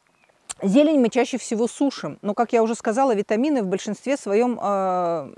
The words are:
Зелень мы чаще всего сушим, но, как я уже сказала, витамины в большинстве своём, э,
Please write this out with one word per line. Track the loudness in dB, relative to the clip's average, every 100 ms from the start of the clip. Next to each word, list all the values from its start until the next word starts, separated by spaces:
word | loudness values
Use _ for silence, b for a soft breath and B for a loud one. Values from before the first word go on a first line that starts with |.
| _ _ _ _ -18 -6
Зелень | 2 4 6 4
мы | 2
чаще | 2 0 -2
всего | -4 -2 -2
сушим, | 0 -2 -2 -10 -8
но, | -6
как | -2 0
я | 2
уже | 2
сказала, | 0 -2 0 2
витамины | 2 0 0 2 0
в | 0
большинстве | -4 -4 -8 -4 -4
своём, | 0 0 0 -2
э, | -2 -2 0 0 0 -2 -6